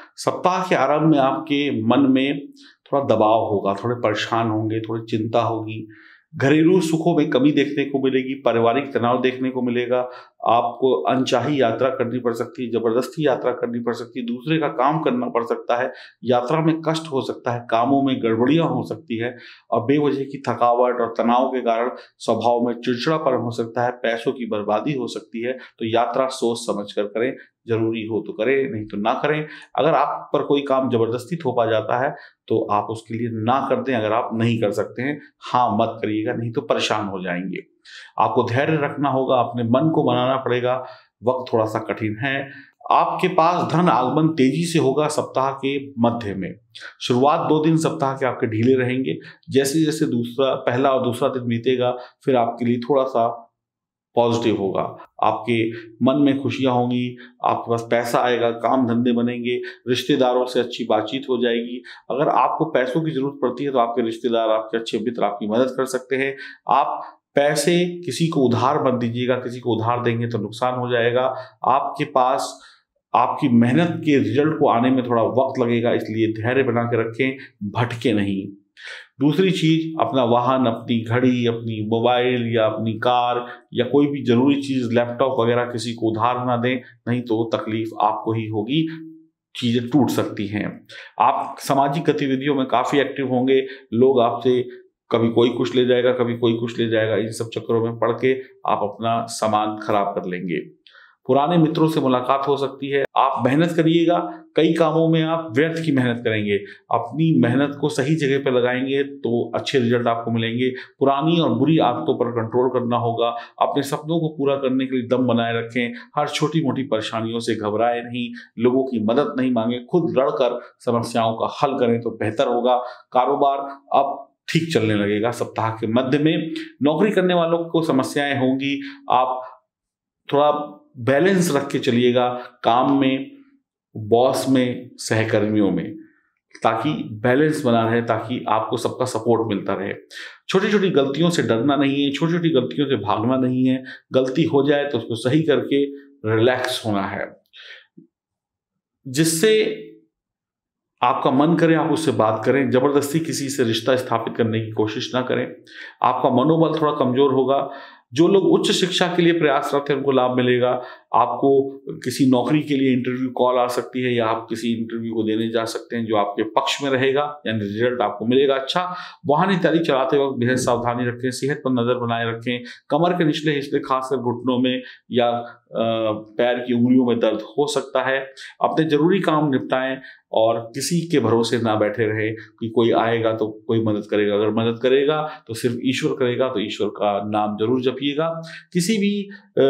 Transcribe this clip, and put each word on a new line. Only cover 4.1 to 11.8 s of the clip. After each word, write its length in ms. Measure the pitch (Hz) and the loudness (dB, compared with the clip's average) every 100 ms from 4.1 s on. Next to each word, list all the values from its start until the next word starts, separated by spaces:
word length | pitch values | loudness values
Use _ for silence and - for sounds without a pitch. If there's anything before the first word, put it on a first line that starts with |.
| 104 - 117 117 | -2 -2 -2 0
होंगे, 300 | 110 110 110 | -2 -2 -4
थोड़ी 220 | - 113 113 | -4 -8 -4
चिंता 320 | 113 107 117 | -4 0 0
होगी, 460 | 113 110 107 110 - - - - _ 110 | 0 -4 -8 -10 -14 -18 -20 -20 _ 0
घरेलू 440 | 135 156 160 185 | 2 4 4 4
सुखों 340 | 165 160 175 151 | 2 0 0 0
में 120 | - | 2
कमी 220 | 127 147 | 2 4
देखने 340 | 139 131 143 135 | 2 0 -2 -2
को 140 | 135 | -2
मिलेगी, 300 | 131 131 131 | 0 0 -2
पारिवारिक 600 | 135 123 113 117 131 143 | -2 0 2 2 2 -2
तनाव 280 | 117 120 127 | 0 0 2
देखने 280 | 127 127 131 | 0 -2 -4
को 120 | 127 | -2
मिलेगा, 380 | 123 120 120 127 - - - - - | -2 -2 0 -2 -2 -10 -20 -4 0
आपको 440 | 117 117 - 131 - | 2 0 0 2 2
अनचाही 600 | - 131 127 127 139 143 | 2 0 2 0 0 2
यात्रा 280 | 113 113 | 0 2